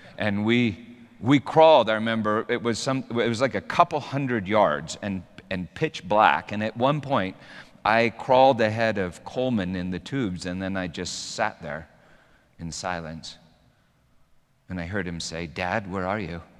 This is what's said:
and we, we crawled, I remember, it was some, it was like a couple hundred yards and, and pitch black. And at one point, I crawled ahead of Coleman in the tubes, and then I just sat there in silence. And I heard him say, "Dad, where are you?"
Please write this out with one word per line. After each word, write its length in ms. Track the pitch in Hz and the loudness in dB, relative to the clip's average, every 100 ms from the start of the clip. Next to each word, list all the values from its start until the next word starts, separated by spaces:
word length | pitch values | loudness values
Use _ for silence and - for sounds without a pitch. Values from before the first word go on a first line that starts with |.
| - - | -20 -4
and 300 | 104 101 107 | -2 0 2
we, 500 | 120 120 92 - - - - | 4 2 -2 -14 -20 -20 -6
we 180 | 113 143 | 2 4
crawled, 520 | - 160 160 147 110 | 4 6 8 8 6
I 40 | 110 | 0
remember, 500 | 113 113 107 110 - | 0 0 2 0 0
it 140 | 120 | -2
was 160 | 117 107 | -2 -2
some, 260 | 135 135 - | -2 -4 -2
it 180 | 117 113 | 0 0
was 140 | 113 | 2
like 140 | 131 101 | 0 -2
a 40 | |
couple 400 | - - - 151 | -4 2 2 2
hundred 480 | - 139 135 120 92 | -4 -4 -2 -2 0
yards 480 | 104 85 73 80 - | 4 4 2 -6 -8
and, 200 | 104 95 - - - | -6 -6 -8 -20 -10
and 220 | 92 85 | -8 -8
pitch 340 | - 156 - 90 | -4 -6 -6 0
black. 420 | 104 95 73 - | 4 6 4 -2
And 120 | 107 | -4
at 160 | 107 117 | -4 0
one 240 | 131 151 | 0 0
point, 340 | 139 131 95 - - - - - | 0 0 -2 -6 -20 -20 -20 -4
I 260 | 104 113 117 | 2 4 2
crawled 500 | - - 127 135 117 | -2 2 6 6 6
ahead 360 | 110 110 113 101 | 2 2 0 0
of 280 | 90 - | -4 -6
Coleman 500 | - 127 127 110 90 | -10 -4 0 0 -2
in 160 | 92 90 | -4 -4
the 80 | 90 | -6
tubes, 480 | - 135 104 87 90 | -6 -4 -4 -4 -6
and 160 | 90 | -6
then 140 | 95 95 | -4 -4
I 100 | 90 | -6
just 460 | 82 87 - - | -6 -8 -8 -10
sat 280 | - 107 - | -4 -4 -4
there 280 | 76 73 - _ _ - _ _ _ - | -10 -10 -12 _ _ -20 _ _ _ -14
in 100 | 85 | -12
silence. 680 | - 95 87 80 80 - - _ _ _ _ _ _ _ _ _ _ _ _ - | -8 -6 -6 -8 -12 -16 -20 _ _ _ _ _ _ _ _ _ _ _ _ -12
And 120 | 90 | -8
I 60 | 85 | -6
heard 180 | 101 | -4
him 140 | 90 85 | -4 -8
say, 300 | - 82 82 | -8 -8 -8
"Dad, 420 | 90 90 110 95 | -6 -4 -4 -4
where 160 | 95 92 | -6 -4
are 140 | 107 | -4
you?" 200 | 82 85 - - | -6 -10 -14 -20